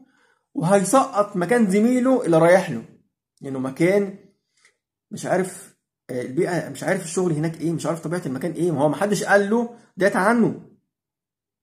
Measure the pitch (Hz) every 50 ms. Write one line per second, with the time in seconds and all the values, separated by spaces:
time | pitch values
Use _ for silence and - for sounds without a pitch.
0 | - _ _ _ _ _ _ _ _ _ - - 156 165 202 202 185 190 - 269
1 | 262 - - 196 208 202 - 185 175 170 233 240 226 185 185 208 214 240 254 247
2 | 240 262 262 240 - 170 170 160 165 170 180 190 185 - 123 113 113 - _ _
3 | _ _ _ _ _ _ _ _ - 139 135 131 131 131 131 - 165 180 196 202
4 | 202 190 - - - _ _ _ _ _ _ _ _ _ _ _ _ _ _ _
5 | _ _ - - - 127 147 196 185 185 - - - - _ _ _ _ _ _
6 | _ - 131 127 120 120 131 147 190 - 180 160 - - 135 - - 147 190 190
7 | - - - 196 180 180 156 147 156 165 160 - 139 165 170 139 - 147 165 160
8 | - 156 165 180 175 151 127 127 147 175 143 - 165 180 160 131 143 - 143 -
9 | 196 208 208 - - - 190 208 202 196 214 240 233 226 - - _ _ _ -
10 | 180 202 220 214 180 208 233 240 214 151 - - - - _ _ _ _ _ _
11 | _ _ _ _ _ _ _ _ _ _ _ _